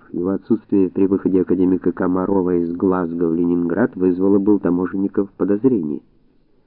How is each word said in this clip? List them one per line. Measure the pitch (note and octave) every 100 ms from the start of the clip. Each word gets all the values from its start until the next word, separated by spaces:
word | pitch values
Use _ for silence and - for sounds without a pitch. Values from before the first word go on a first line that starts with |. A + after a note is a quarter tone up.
| -
Его | - F2+
отсутствие | F#2+ - A2 - G2+ F#2
при | G2 F#2+
выходе | F#2+ F#2 F#2
академика | F2 F2+ F#2 F2+ F#2
Комарова | - F#2 F#2 F#2 G2 F2+ F2
из | E2+ F2
Глазго | G2 F#2 E2+ E2+ E2+
в | E2
Ленинград | F2 F2 E2+ F2 A#2+ -
вызвало | F#2 F2+ G2 G2+
бы | G2 G2+
у |
таможенников | F2 F2 F2+ G2 G2 G#2 G2+
подозрение. | - F#2+ G2+ B2+ A#2 D#2 C2+ - _ _ _ _ _